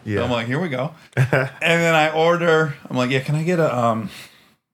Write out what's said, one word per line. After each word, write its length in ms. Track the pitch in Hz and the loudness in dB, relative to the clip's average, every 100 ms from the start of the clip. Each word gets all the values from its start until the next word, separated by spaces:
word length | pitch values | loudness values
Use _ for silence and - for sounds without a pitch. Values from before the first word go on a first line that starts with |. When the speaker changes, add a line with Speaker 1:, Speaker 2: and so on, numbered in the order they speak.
| 110 | -4
Speaker 1:
Yeah. 140 | 101 | -2
Speaker 2:
So 60 | 120 | 0
I'm 60 | |
like, 160 | 120 113 | -2 -2
"Here 120 | 139 | -4
we 80 | 180 | -4
go." 240 | 127 147 - | -4 -6 -10
Speaker 1:
<laughs> 140 | - - | -6 -2
Speaker 2:
And 320 | 127 143 135 - | 2 0 -2 -2
then 320 | 160 170 165 | 0 2 4
I 160 | 160 156 | 4 2
order, 640 | 156 165 170 170 160 156 - - | 2 2 2 2 2 2 -4 -6
I'm 60 | 127 | -2
like, 140 | 123 | 0
"Yeah, 100 | 131 | -2
can 160 | 131 151 | -2 -2
I 80 | |
get 160 | 160 175 | 0 0
a, 180 | 151 120 | 0 2
um, 320 | 117 110 104 - - _ _ _ _ | 0 0 -4 -12 -20 _ _ _ _